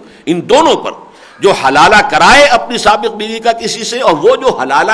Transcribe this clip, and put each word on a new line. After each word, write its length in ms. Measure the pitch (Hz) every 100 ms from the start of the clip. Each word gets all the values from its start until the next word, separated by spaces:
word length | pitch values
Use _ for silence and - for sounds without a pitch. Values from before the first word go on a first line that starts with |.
| - - -
ان 140 | 170 -
دونوں 280 | 254 320 214
پر، 140 | - - - - - -
جو 100 | 196
حلالہ 580 | 180 131 143 226 214 -
کرائے 340 | 156 185 269
اپنی 340 | 285 233 - 240
سابق 360 | 214 220 226
بیوی 240 | 214 214 226
کا 140 | 226
کسی 320 | 226 226 226
سے 160 | 220 240
اور 140 | 240 156
وہ 200 | 185 262
جو 200 | 262 -
حلالہ 360 | 131 139 185